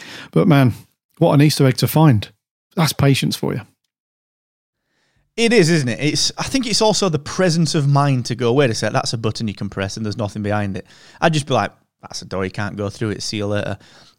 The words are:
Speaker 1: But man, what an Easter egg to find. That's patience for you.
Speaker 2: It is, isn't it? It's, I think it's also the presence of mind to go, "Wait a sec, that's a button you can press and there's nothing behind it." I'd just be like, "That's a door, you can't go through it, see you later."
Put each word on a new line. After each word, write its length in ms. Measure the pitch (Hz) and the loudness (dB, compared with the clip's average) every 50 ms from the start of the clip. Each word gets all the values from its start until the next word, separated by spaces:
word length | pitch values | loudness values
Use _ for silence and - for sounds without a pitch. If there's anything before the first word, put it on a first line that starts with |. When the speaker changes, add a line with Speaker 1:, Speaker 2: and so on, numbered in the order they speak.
| - - - - - - | -20 -18 -18 -18 -20 -2
Speaker 1:
But 160 | - 156 180 214 | 0 2 4 4
man, 260 | 147 139 135 120 101 - - _ _ _ _ _ _ _ | 4 6 4 4 2 -2 -10 _ _ _ _ _ _ _
what 160 | 160 170 151 | 2 4 6
an 80 | 139 | 6
Easter 240 | 147 156 - - 143 | 4 4 4 4 4
egg 120 | 131 123 - | 2 4 2
to 100 | - 123 | -2 0
find. 420 | - 151 160 156 123 104 - - _ _ _ _ _ _ _ _ _ | 2 4 6 6 6 4 0 -4 _ _ _ _ _ _ _ _ _
That's 180 | 196 165 139 - | -2 -2 -2 0
patience 420 | - 143 139 139 - - - - | 2 2 2 2 2 0 -4 -4
for 180 | - - - - | -4 -4 -4 -4
you. 60 | 131 - - _ _ _ _ _ _ _ _ _ _ _ _ _ _ _ _ _ _ _ _ _ _ _ _ _ _ _ _ _ _ _ _ _ - | -6 -8 -12 _ _ _ _ _ _ _ _ _ _ _ _ _ _ _ _ _ _ _ _ _ _ _ _ _ _ _ _ _ _ _ _ _ 0
Speaker 2:
It 140 | 233 233 | 2 4
is, 180 | 226 226 175 147 | 6 6 6 6
isn't 200 | 170 156 143 127 | 4 2 0 0
it? 100 | 110 - | -2 -2
It's, 320 | 127 151 147 147 - - - - | -2 -2 -2 0 -2 -4 -4 -6
I 60 | 160 | -8
think 220 | - - 269 233 | -4 -2 -2 -2
it's 160 | 247 196 - | -2 0 0
also 280 | 220 220 202 - 208 190 | 2 2 2 2 0 0
the 100 | 156 147 | -2 -2
presence 560 | 143 - - - 185 180 156 170 165 147 - | -6 -6 -4 0 0 0 2 2 0 0 0
of 120 | 165 139 143 | 0 0 2
mind 360 | 143 139 143 143 135 123 117 - | 2 2 2 2 0 0 -2 -4
to 80 | 120 | -6
go, 180 | 104 123 117 120 | -2 0 0 2
"Wait 160 | 143 143 123 | 2 2 2
a 40 | 107 | 0
sec, 180 | - - 104 - | -2 -4 -2 -2
that's 180 | 131 - - - | -2 -4 -2 -6
a 40 | 113 | -4
button 300 | 113 110 - - 117 107 | -4 -4 -4 -4 -6 -8
you 60 | 95 | -6
can 160 | - 107 98 | -6 -10 -10
press 280 | - 98 98 98 - 110 | -6 -6 -6 -6 -6 -8
and 80 | 110 | -8
there's 120 | 107 101 - | -8 -6 -6
nothing 260 | 107 98 - 104 104 | -6 -6 -6 -6 -4
behind 340 | 101 104 104 104 101 95 92 | -2 -2 -2 -2 -4 -6 -8
it." 80 | - _ - - - - - - | -12 _ -20 -20 -20 -20 -8 -2
I'd 140 | - 170 160 | 0 0 0
just 120 | 151 135 | 0 -2
be 80 | 143 131 | -2 0
like, 200 | 113 101 - - _ _ _ _ _ | 0 0 -2 -6 _ _ _ _ _
"That's 200 | - - - - | -20 -18 -16 -16
a 40 | 92 | -12
door, 200 | 90 95 92 95 | -10 -8 -6 -6
you 60 | 92 | -6
can't 260 | - - 104 98 92 101 | -6 -8 -8 -8 -8 -8
go 120 | 104 101 | -8 -8
through 200 | - - - 107 | -6 -6 -6 -6
it, 100 | 101 - | -6 -6
see 160 | - - - 107 | -8 -8 -6 -6
you 100 | 101 101 | -4 -4
later." 300 | 104 104 - - 98 - - - - - - _ _ | -4 -4 -4 -6 -8 -10 -14 -20 -20 -20 -20 _ _